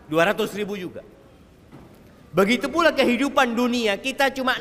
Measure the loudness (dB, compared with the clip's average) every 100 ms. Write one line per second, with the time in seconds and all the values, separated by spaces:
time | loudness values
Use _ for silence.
0 | -4 2 2 0 -4 -6 -8 -8 -10 -14
1 | -18 -20 -20 -20 -20 -20 -20 -20 -20 -20
2 | -20 -20 -4 2 2 2 0 2 2 4
3 | 2 2 0 2 2 2 0 0 -2 -2
4 | -4 -2 -2 0 -2 -2